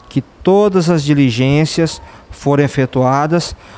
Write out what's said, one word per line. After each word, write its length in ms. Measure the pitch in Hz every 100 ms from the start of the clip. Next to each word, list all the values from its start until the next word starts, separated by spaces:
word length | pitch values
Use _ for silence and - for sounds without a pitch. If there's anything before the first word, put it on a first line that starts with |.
| -
que 120 | 139
todas 680 | - - 180 196 208 190 165
as 140 | 165
diligências 1000 | 143 143 131 113 131 147 156 - 160 - - - -
foram 340 | - 139 143
efetuadas 920 | 143 143 127 127 127 139 151 170 - - -